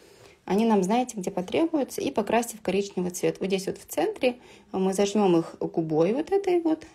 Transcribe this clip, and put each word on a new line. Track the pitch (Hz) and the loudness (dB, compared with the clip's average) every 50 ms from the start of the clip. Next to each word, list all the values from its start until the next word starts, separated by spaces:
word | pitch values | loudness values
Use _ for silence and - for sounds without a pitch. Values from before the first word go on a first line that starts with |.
| - - - - - - - _ _ | -20 -20 -20 -20 -20 -20 -20 _ _
Они | - 185 208 226 | 0 2 4 4
нам, | 226 220 196 180 | 4 4 4 4
знаете, | 185 220 247 254 247 - | 2 2 0 0 -2 -4
где | 214 185 - | -8 -6 -6
потребуются. | 190 185 185 - - 285 330 320 - 294 - - - - | -6 -6 -4 -2 0 0 0 0 0 -2 -2 -4 -4 -4
И | - 285 | -4 -4
покрасьте | 285 - 208 208 202 233 240 - - | -2 -2 -2 0 0 0 0 -2 -8
в | - | -8
коричневый | - - 185 196 202 196 - 190 180 180 | -4 -2 -2 -2 -2 -2 -4 -4 -4 -4
цвет. | 180 - - 165 160 - | -4 -2 -2 -2 -2 -2
Вот | 185 | -2
здесь | 190 196 190 185 | -2 -2 -2 -4
вот | - - - | -4 -8 -8
в | - | -12
центре | - - 294 320 440 427 - - 247 247 - - - - - - _ | -8 -4 -2 -2 -2 0 0 0 -2 -2 -2 -8 -20 -20 -20 -14 _
мы | - 190 190 190 190 | -2 0 0 2 2
зажмём | 196 202 202 - 220 202 185 175 165 | 2 0 2 2 4 4 6 4 4
их | 165 - - - | 2 0 -4 -8
губой | - 170 - 180 165 156 156 151 165 190 | -8 -4 -2 -2 -2 0 2 2 2 2
вот | 226 285 330 - | 2 -2 0 0
этой | 381 392 403 370 359 349 | 0 0 2 2 0 2
вот. | 330 311 320 311 - - - | 2 0 0 -2 -4 -10 -20